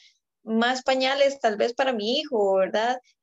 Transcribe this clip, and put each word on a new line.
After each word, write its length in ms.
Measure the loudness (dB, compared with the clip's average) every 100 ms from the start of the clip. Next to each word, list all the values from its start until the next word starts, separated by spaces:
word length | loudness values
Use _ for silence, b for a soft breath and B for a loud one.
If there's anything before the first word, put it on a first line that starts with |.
| b b _ _
más 400 | -4 0 0 0
pañales 580 | 0 0 0 2 2 2
tal 160 | -2 0
vez 180 | -2
para 180 | 0 -2
mi 260 | -2 -2 -4
hijo", 380 | -2 0 2 2
¿verdad? 420 | 0 0 -2 -4 b b